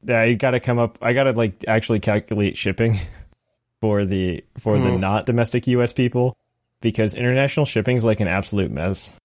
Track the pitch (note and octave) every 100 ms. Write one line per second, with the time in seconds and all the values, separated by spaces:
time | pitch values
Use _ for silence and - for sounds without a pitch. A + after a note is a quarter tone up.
0 | G#2+ A#2 A2+ A#2+ C3 B2 B2+ A#2+ A#2 -
1 | A#2 B2 C3+ A#2 A2 - - A2+ - A2
2 | A2 G#2 - G#2+ G2+ - - F#2+ A2+ G#2
3 | - - - _ _ _ _ _ A2 G2+
4 | G2 G2 F#2 E2+ - - - A2 B2 B2
5 | F#2+ G#2 - A#2 A#2 B2+ B2+ B2 A#2+ -
6 | B2 B2 B2+ - _ _ _ _ A#2 A2
7 | G#2+ - B2 B2+ C#3 - C#3+ - G#2 B2
8 | A2+ G#2+ G2 F#2 - G#2 F#2 B1+ F2 F#2+
9 | - -